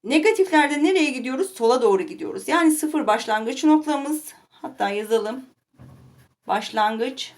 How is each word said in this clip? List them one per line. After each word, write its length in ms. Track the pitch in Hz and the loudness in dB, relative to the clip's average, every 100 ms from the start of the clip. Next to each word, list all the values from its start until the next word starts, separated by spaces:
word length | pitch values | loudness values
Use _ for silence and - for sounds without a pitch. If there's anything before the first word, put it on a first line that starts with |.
Negatiflerde 800 | 202 302 359 453 381 311 285 294 | 2 2 2 2 2 4 2 2
nereye 260 | 320 381 302 | 2 2 0
gidiyoruz? 440 | 254 240 262 381 | -2 -6 -4 -4
Sola 280 | - 226 254 | 0 2 4
doğru 200 | 233 190 | 4 2
gidiyoruz. 460 | 160 156 - 196 190 | 0 -8 -10 -8 -2
Yani 220 | 330 330 | 2 4
sıfır 360 | 302 302 311 214 | 2 -2 -2 0
başlangıç 580 | 220 220 214 226 262 | 0 0 -2 -2 0
noktamız. 720 | 311 311 302 294 277 302 - - _ | 4 4 2 -4 -4 -8 -8 -20 _
Hatta 400 | _ 269 - 202 | _ -16 -6 -4
yazalım. 560 | 202 214 226 208 262 - _ _ _ - - - _ _ _ - | -4 0 -2 -2 -8 -14 _ _ _ -20 -20 -20 _ _ _ -4
Başlangıç. 840 | 202 214 220 214 220 254 262 - | -4 -4 -2 -2 0 -6 -6 -14